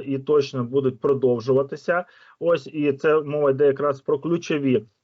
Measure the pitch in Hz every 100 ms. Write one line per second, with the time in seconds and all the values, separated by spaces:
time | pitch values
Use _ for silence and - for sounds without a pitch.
0 | 131 135 135 151 135 135 120 135 131 127
1 | 147 131 127 123 113 131 139 151 - 175
2 | 175 _ - - 165 165 - 156 147 135
3 | 160 156 147 147 147 135 147 139 143 135
4 | - 151 151 170 - 156 139 120 110 _